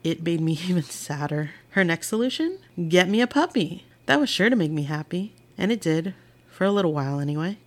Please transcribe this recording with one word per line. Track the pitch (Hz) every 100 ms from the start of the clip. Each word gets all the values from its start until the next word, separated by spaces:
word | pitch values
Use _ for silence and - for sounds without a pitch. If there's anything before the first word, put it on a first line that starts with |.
it | 165 165
made | 165 170
me | 160
<laughs> | 156 180
even | 180
sadder. | 143 - - 147 147 147 151 - -
Her | 196
next | 180 165 -
solution? | 220 254 - 330 381 - - 165
Get | 180 180
me | 214
a | 240
puppy. | 285 339 247 170 180 - _ -
That | 143
was | 285
sure | - 208
to | 247
make | 156
me | 156
happy, | 143 151 151 175 202 - _ -
and | 185
it | 226
did, | 165 160 175 185 - _ _
for | - 190
a |
little | 202 180
while | 151 139 143
anyway. | 143 147 170 208